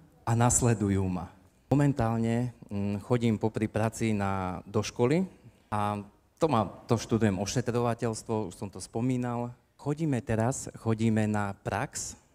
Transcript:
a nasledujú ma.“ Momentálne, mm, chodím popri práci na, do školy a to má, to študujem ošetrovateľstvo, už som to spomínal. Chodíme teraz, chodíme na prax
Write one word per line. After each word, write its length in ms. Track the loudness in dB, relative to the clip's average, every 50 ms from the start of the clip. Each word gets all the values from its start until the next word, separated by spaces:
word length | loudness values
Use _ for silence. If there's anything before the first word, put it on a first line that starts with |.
| -20 -20 _ _ -4
a 60 | 0 2
nasledujú 720 | 4 4 4 4 4 4 4 2 4 2 2 2 2 2
ma.“ 240 | 0 -2 -4 -6 -10 -14 -20 -20 _ _ _ _ 0
Momentálne, 800 | 2 4 4 4 2 2 0 0 0 0 0 0 0 0 -2 -4 -6 -10 -14
mm, 400 | -8 -6 -4 -2 -2 -4 -4 -2
chodím 320 | 0 0 2 2 2 2 2
popri 320 | 0 -2 -2 0 -2 -2
práci 480 | 0 0 -2 -2 -2 -2 -2 0 0 0
na, 480 | 0 0 -2 -2 -2 -4 -6 -8 -8
do 160 | -4 -2 -2
školy 480 | -2 -2 0 0 2 2 4 2 0 -2 -6 -16 -20 -20 -20 _ _ -6
a 320 | -4 -2 -2 -2 -2 -4 -6 -10 -16 _ _ _ _ -2
to 80 | 0 2
má, 160 | 4 4 2 2 -2 -8 -2 0
to 80 | 0 0
študujem 400 | 0 2 2 4 4 4 2 2
ošetrovateľstvo, 1120 | -2 -2 -2 -2 -2 0 0 0 0 0 -2 -2 -2 -4 -4 -4 -6 -4 -2 -2 -2 -4
už 80 | -8 -10
som 160 | -10 -12 -10
to 80 | -12
spomínal. 720 | -14 -8 -6 -2 -2 0 0 -2 -2 -4 -4 -4 -6 -6 -10 -14 _ _ _ -10
Chodíme 400 | -6 -6 -4 -2 -2 0 0 -2 -2
teraz, 400 | -2 0 2 2 0 0 -2 -6 -12 -12 -8
chodíme 480 | -2 -2 0 2 2 2 4 4 2 2
na 240 | 2 0 -2 -2 -6
prax 640 | -8 -6 -4 -2 -2 -4 -4 -6 -10 -10 -10 -12 -16 _ _ _